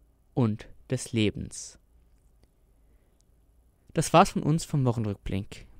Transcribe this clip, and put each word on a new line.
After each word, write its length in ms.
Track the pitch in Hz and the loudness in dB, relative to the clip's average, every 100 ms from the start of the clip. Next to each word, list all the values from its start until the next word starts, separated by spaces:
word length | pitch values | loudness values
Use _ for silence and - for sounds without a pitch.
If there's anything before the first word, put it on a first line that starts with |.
| _ _ _ | _ _ _
und 360 | - 113 107 - - - | 0 0 -2 -10 -20 -8
des 240 | 127 - | -8 -2
Lebens. 680 | 113 104 - - - - - _ _ _ _ _ _ _ _ _ _ _ _ _ _ _ _ _ _ _ _ - | 0 0 0 -10 -12 -16 -20 _ _ _ _ _ _ _ _ _ _ _ _ _ _ _ _ _ _ _ _ -6
Das 220 | - - | -4 4
war's 160 | 165 196 | 6 6
von 120 | 196 | 2
uns 220 | - 160 | 0 0
vom 200 | - 147 127 | 0 2 2
Wochenrückblick. 800 | 123 107 98 - 95 104 - - | 0 -2 -4 -6 -6 -6 -14 -20